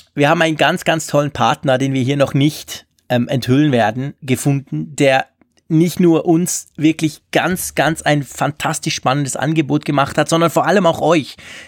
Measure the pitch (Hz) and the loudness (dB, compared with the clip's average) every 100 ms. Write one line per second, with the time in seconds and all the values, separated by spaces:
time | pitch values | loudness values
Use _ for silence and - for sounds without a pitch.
0 | - - 143 170 165 151 147 180 - 160 | -8 0 2 2 0 0 0 0 -2 -2
1 | - 147 147 - 117 143 143 127 135 135 | 0 -2 0 0 0 0 0 0 0 0
2 | 123 143 135 143 147 147 - - - _ | 0 0 0 2 0 0 -10 -16 -18 _
3 | - 123 120 135 120 131 151 123 107 123 | -2 -2 0 -2 0 2 4 2 0 -2
4 | 135 - 135 127 143 139 131 151 160 139 | -8 -8 -4 -2 0 -2 -2 -8 -6 0
5 | 139 135 - _ _ _ - 156 175 - | 2 2 -2 _ _ _ -2 2 2 4
6 | 175 160 - 165 180 - - - 156 156 | 4 4 2 2 0 -6 -10 -2 0 0
7 | 156 - _ 143 143 185 - - 143 - | -4 -6 _ -2 0 -2 -4 -2 -2 0
8 | 147 147 135 - 139 - 139 160 160 - | 0 0 -2 -4 -6 -4 -6 -4 -6 -4
9 | 131 139 135 - 139 160 139 147 - 143 | -2 -2 -2 -4 -2 0 0 -2 0 0
10 | 139 - 151 165 170 156 139 196 170 156 | 0 -2 0 2 2 0 2 2 2 2
11 | 151 170 120 - - - | 2 0 -2 -10 -20 -20